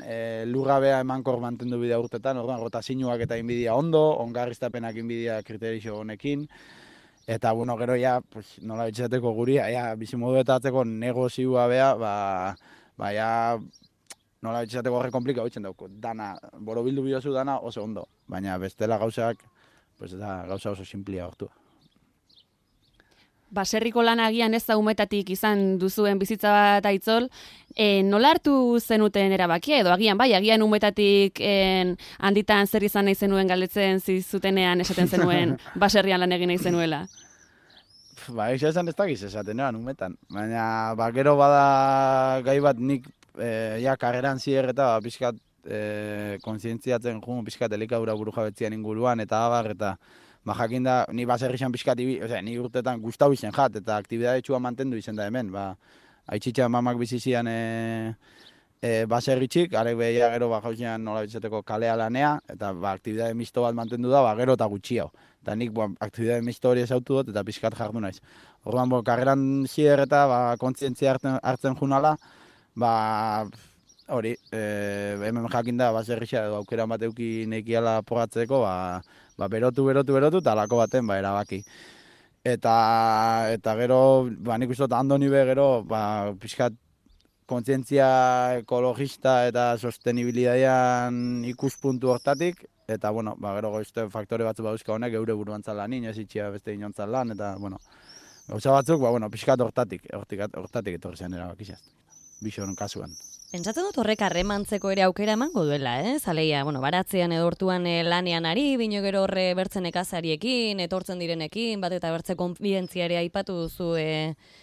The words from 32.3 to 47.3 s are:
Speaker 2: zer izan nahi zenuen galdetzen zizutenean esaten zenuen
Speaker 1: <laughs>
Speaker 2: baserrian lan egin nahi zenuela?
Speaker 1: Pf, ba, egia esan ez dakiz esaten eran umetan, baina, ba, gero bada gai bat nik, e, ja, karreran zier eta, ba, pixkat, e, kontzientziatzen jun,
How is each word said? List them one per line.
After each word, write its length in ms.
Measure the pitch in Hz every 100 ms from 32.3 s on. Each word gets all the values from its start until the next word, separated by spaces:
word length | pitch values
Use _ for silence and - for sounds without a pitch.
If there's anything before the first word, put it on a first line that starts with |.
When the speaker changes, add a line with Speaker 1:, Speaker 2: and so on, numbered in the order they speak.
| 202 190 208 202
Speaker 2:
zer 160 | 214 202
izan 220 | 202 196
nahi 60 | 196
zenuen 320 | 202 196 190
galdetzen 480 | 185 185 214 190 190
zizutenean 840 | 190 185 185 196 190 190 185 175 180
esaten 240 | 185 180
zenuen 460 | 185 175 175 175 131 -
Speaker 1:
<laughs> 160 | -
Speaker 2:
baserrian 400 | 196 208 190 185
lan 140 | 180 180
egin 140 | 180
nahi 80 | 180
zenuela? 400 | 180 175 165 151 190 - - _ _ _ _ - _ - -
Speaker 1:
Pf, 160 | - - 117
ba, 140 | 107
egia 160 | 131 151
esan 180 | 160 170
ez 60 |
dakiz 240 | 160 196 120 98
esaten 320 | 104 104 110
eran 240 | 139 113
umetan, 320 | 120 139 92 - -
baina, 640 | 98 110 113 113 113 110
ba, 160 | 113 117
gero 240 | 120 139 143
bada 1040 | 143 143 139 135 135 135 135 135 131 131 127
gai 140 | 139
bat 160 | 143 123
nik, 320 | 127 139 123 - _
e, 180 | - 117 110 110 110
ja, 160 | 131 135
karreran 400 | 120 123 135 135
zier 320 | 143 135 127
eta, 220 | 123 135
ba, 80 | 113
pixkat, 400 | 110 - 123 117 _ _ -
e, 720 | 107 107 104 107 104 104 101 -
kontzientziatzen 720 | 110 117 113 127 120 120 110
jun, 220 | 113